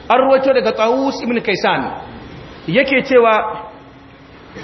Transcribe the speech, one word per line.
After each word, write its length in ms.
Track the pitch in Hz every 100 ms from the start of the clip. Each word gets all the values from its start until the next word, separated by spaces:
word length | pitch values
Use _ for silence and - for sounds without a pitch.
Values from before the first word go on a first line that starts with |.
| -
An 100 | 247
ruwaito 340 | 269 269 269
daga 180 | 262 214
Tawus 480 | 214 220 262 269 -
ibn 160 | 226 233
Kaysan. 500 | - 190 208 156 123 - - - - - - - -
Yake 340 | 202 277 262
cewa 600 | - 254 233 214 220 - - - - - - - - - - -